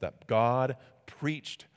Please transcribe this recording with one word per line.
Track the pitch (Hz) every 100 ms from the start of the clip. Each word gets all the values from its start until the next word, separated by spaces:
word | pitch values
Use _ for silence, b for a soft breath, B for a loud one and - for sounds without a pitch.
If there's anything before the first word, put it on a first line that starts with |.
that | 90 - -
God | 113 117 127 131 127 B B -
preached | - 151 151 - - -